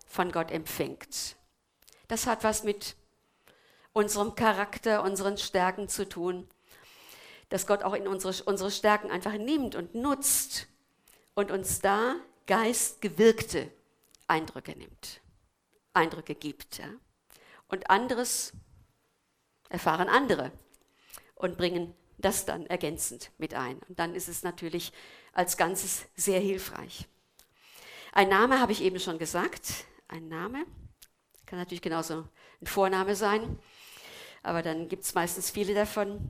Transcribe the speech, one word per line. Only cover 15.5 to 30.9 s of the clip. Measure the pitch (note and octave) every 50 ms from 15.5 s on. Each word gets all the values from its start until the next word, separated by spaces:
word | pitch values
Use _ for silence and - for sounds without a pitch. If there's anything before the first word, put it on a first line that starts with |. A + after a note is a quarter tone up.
| _ _ _ _ _ _ _ _ -
Eindrücke | F3+ D#3+ E3 D#3+ E3 D#3 - D3+
gibt, | - - D3+ C#3 - - - - -
ja. | - - - B3 _ _ _ _ _ _ - - - - - - - -
Und | - F#3+ - -
anderes | F#3 G3+ A#3+ B3+ C4 A3 B3 A#3 - - - - - - - _ - - - _ _ _ _ _ _ _ _ _ _ _ _ _ _ _ _ -
erfahren | - F3 - E3+ D#3 E3+ F3+ G3+
andere | G3+ B3 C#4 B3 F#3+ D3 C3 C3 - - - _ _ _ _ _ _ _ _ - - - - _ _
und | - - F#3 F3+ -
bringen | F3+ F#3+ F3+ F3 F3 E3+ - _ _ _ _ -
das | - F#3+ F#3 - -
dann | - - - D#3+ -
ergänzend | F3+ F3+ - D3+ D3+ D3+ - - B2 B2 - - - -
mit | D#3+ D#3 -
ein. | B2+ C3 B2 C3 - - -
Und | F3+ -
dann | E3+ E3 F3
ist | F#3 F3+ -
es | E3+ - -
natürlich | F3+ F3 - F3+ E3 D#3 F3 F3 - - - - - - - - - -
als | - F3+ F3+ - -
Ganzes | F#3+ F#3+ F#3+ F#3 - F#3 - - - - _
sehr | - - G3+ F#3+ F#3
hilfreich. | G3+ G3 G3 F#3+ - - - - - - - - - - _ _ _ _ _ - - _ _ _ _ - - - - - - - - - -
Ein | - G3 F#3+
Name | G3 G3 A3 B3+ C4 C4
habe | B3+ G3+
ich | G#3+ F#3
eben | E3 F#3 F#3 F#3
schon | - F#3 E3 D#3+
gesagt, | E3 D3+ - F3 - E3 - - - - - - - - - - _ -
ein | - D#3+ E3 D#3+
Name, | D#3+ D#3+ F3 G#3 B3 C#4 E4+ F4+ - - - -